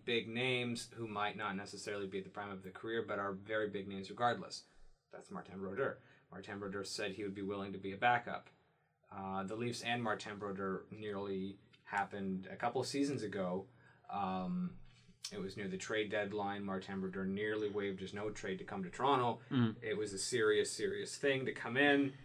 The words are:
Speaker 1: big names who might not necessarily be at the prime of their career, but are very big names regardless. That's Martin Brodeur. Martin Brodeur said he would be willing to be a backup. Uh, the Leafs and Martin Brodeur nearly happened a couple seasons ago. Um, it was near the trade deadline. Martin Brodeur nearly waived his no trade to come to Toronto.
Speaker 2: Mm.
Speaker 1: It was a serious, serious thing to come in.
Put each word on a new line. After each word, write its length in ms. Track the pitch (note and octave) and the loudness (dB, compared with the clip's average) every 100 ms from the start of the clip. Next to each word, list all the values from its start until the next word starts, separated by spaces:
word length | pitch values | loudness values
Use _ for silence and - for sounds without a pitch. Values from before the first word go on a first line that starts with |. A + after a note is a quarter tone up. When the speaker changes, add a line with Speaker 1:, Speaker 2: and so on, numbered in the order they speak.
| - | 0
Speaker 1:
big 220 | A#2 A2 | 0 2
names 600 | A#2 C3 B2 B2 A#2 - A#2 | 0 2 2 0 -2 -6 -6
who 120 | A2+ | -4
might 280 | G#2 G#2 G2 | 0 0 0
not 180 | G#2 F#2+ | -2 -2
necessarily 500 | G2 G2 - G2+ G2 | -6 -6 -4 -4 -2
be 120 | G2 | -4
at 40 | |
the 60 | F#2 | -6
prime 220 | - G2+ | -8 -8
of 100 | F#2+ | -8
their 80 | F#2 | -10
career, 320 | - A2+ A2+ G#2 | -8 -2 -2 0
but 100 | G2+ | 0
are 140 | G2+ | 0
very 360 | F#2+ G2+ A2 G#2 | -2 -2 0 0
big 180 | G2 G2 | -2 -4
names 220 | G2 F#2+ | -6 -8
regardless. 540 | G2+ A#2+ G#2 E2+ - - - - - _ | 2 2 2 -4 -10 -12 -20 -20 -20 _
That's 200 | - - | -16 -10
Martin 280 | F#2 - F#2 | -10 -8 -8
Brodeur. 380 | F#2+ G#2+ C#3 - - - _ | -6 0 0 -2 -12 -20 _
Martin 280 | F#2 G2 G2+ | -14 -10 -6
Brodeur 240 | G2+ G2+ | -4 -4
said 280 | G2 - G#2 | -4 -2 -4
he 120 | F#2+ | -2
would 100 | G2+ G2 | -4 -4
be 60 | |
willing 320 | F#2+ G2+ G2 | -4 -2 -4
to 60 | F#2+ | -4
be 140 | G2 | -6
a 40 | G2 | 2
backup. 520 | B2 B2 G#2 - - - _ _ _ _ _ G2+ | 4 4 2 -6 -8 -20 _ _ _ _ _ -8
Uh, 280 | F#2+ F#2+ | -2 -2
the 120 | F#2+ A2 | -2 -2
Leafs 260 | A#2 A#2 | -2 -2
and 220 | A#2 A#2+ | 0 2
Martin 340 | A#2 G2+ A2 G2+ | 2 0 -2 -4
Brodeur 460 | G2+ F#2+ G2 F#2 - | -4 -2 -2 -2 -6
nearly 680 | A2 G#2+ G2 G2+ G2 F#2+ G2 - - - | -8 -4 -4 -2 -2 -2 -6 -16 -20 -4
happened 640 | G2+ G2 G2+ F#2+ F#2 F#2 | 0 0 -2 -2 -2 -4
a 40 | F#2+ | -2
couple 280 | A#2+ B2+ | 0 2
seasons 400 | B2 C#3 C#3 B2 | 0 2 2 0
ago. 420 | G#2+ G2 F2+ F#2+ - - - - - | -2 0 0 0 -4 -14 -20 -20 -6
Um, 580 | G2+ F#2+ F#2 F#2 F2+ F2+ - - - - - - | -2 0 0 0 0 0 -4 -14 -20 -20 -12 -8
it 100 | G2+ | -6
was 160 | F#2+ G#2+ | -6 -4
near 100 | F#2+ | -4
the 100 | F#2 | -4
trade 340 | - A2 G#2 | 0 0 2
deadline. 520 | G#2 G2+ G#2 G2+ G2+ | 2 2 0 0 -2
Martin 360 | G2 F#2+ F#2+ F#2+ | -2 -2 -2 -2
Brodeur 260 | F#2+ F#3+ C3+ | -2 0 0
nearly 440 | G2 G#2+ G#2+ G#2 | 2 2 2 2
waived 320 | G2+ G2+ F#2 | 2 0 -2
his 120 | F#2 | -4
no 160 | G2+ G#2+ | -2 -2
trade 300 | G2+ G2+ F#2+ | -2 -4 -4
to 60 | F#2+ | -4
come 180 | G2+ | -4
to 60 | F2+ | -4
Toronto. 500 | - C3 C3 A#2+ A#2 - | 2 6 6 4 0 2
Speaker 2:
Mm. 240 | C#3 A#2 A2 | 4 4 4
Speaker 1:
It 160 | A2+ G2+ | -2 0
was 160 | G#2 | 0
a 60 | F#2+ | -2
serious, 520 | - A#2+ G#2+ G#2+ G2+ | 0 6 8 8 4
serious 440 | - G2+ G2+ F#2+ - | 2 0 0 -4 0
thing 300 | C#3+ C3+ A#2+ | 2 4 0
to 60 | |
come 240 | - A#2 B2 | -2 0 6
in. 360 | C#3+ C#3+ C#3 - | 8 8 6 0